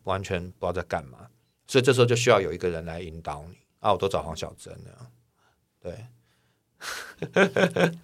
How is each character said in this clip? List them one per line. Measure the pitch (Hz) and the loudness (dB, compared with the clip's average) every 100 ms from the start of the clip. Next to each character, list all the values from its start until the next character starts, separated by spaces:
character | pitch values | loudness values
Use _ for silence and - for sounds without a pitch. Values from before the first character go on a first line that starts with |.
完 | 95 95 | -6 -4
全 | 98 92 | -4 -6
不 | 90 - 90 | -6 -6 -4
知 | |
道 | |
在 | 87 | -4
干 | - 87 69 | -4 -6 -6
嘛， | 62 - _ _ _ - | -18 -20 _ _ _ 0
所 | 131 | 2
以 | |
这 | 127 | 4
时 | 127 | 6
候 | 120 | 4
就 | 117 | 4
需 | 120 | 6
要 | 104 | 4
有 | 87 | 4
一 | 87 | -2
个 | 90 | -4
人 | 82 | -4
来 | 82 85 | -6 -10
引 | 90 80 | -10 -10
导 | 80 73 80 | -10 -10 -12
你。 | - _ _ | -20 _ _
啊， | 107 | 0
我 | 87 | 2
都 | 95 | 0
找 | 80 | -2
黄 | 78 82 | -4 -8
小 | 78 - | -10 -12
珍 | - - | -18 -18
了， | - - 123 _ _ _ _ _ _ _ | -20 -20 -20 _ _ _ _ _ _ _
对。 | 87 85 120 _ _ _ _ _ _ _ | -14 -12 -16 _ _ _ _ _ _ _
<laughs> | - - - - - 185 196 - 185 - 165 165 | -12 -12 -14 -12 -2 2 4 4 2 2 0 0